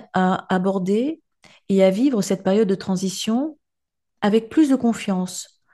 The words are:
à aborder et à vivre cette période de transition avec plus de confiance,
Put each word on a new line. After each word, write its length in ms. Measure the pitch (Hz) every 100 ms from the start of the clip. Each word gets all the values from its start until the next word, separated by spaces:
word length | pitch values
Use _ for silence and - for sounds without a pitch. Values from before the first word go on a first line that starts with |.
| -
à 420 | 185 185 - -
aborder 680 | 185 190 190 185 208 285 320 _ _ - _ -
et 120 | 190
à 60 | 190
vivre 320 | 196 277 220
cette 240 | 185 185
période 240 | 185 208 196
de 60 |
transition 840 | 190 - 185 190 - 214 240 311 - _ _ _ _ _ -
avec 300 | 208 226 220
plus 180 | 320 285
de 80 | 262
confiance, 840 | 233 214 - 185 180 - - _ _